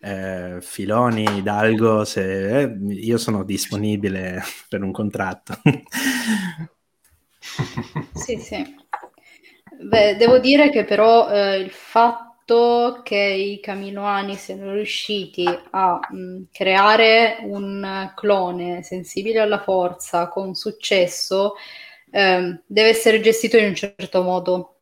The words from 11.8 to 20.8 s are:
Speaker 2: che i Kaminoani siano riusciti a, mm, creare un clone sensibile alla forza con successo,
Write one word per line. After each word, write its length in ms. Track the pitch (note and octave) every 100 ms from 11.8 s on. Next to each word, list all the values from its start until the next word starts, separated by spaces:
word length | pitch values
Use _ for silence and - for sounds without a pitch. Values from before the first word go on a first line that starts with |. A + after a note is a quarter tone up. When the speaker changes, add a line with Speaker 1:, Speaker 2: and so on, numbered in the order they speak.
| - A3 A#3 A#3 - _ - A#3 A#3+ A#3+ A#3+ A#3+
Speaker 2:
che 120 | - G#3
i 440 | G3+ F#3+ G3+ G3+
Kaminoani 760 | - G3 G3 G3+ G3+ G3 G3 G3
siano 360 | - F#3+ G3
riusciti 720 | G3 G#3+ - - G#3 F#3 - F3 F3 -
a, 300 | F#3+ F#3+ F3 -
mm, 320 | G3 F#3 F#3 F#3
creare 880 | - F#3+ F#3+ G#3 A3 A3+ A3+ A3+ A3
un 680 | G#3+ G3+ G3 G3 G3 F#3+ F#3+
clone 680 | - G#3 G3 F3+ F3+ F3 F3
sensibile 580 | E3+ F#3 E3+ - G3+ A3
alla 200 | G#3+ G#3
forza 680 | G3+ F#3+ F3+ F3 - F3 E3+
con 260 | - F#3+
successo, 1000 | F3+ A3 G#3